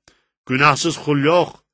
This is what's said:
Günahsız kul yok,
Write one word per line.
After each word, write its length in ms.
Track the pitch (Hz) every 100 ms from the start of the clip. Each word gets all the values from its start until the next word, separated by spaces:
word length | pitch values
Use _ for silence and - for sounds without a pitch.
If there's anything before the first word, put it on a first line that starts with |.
| _ _ _ _ -
Günahsız 520 | 131 147 135 170 -
kul 260 | 147 143
yok, 400 | 143 175 156 - _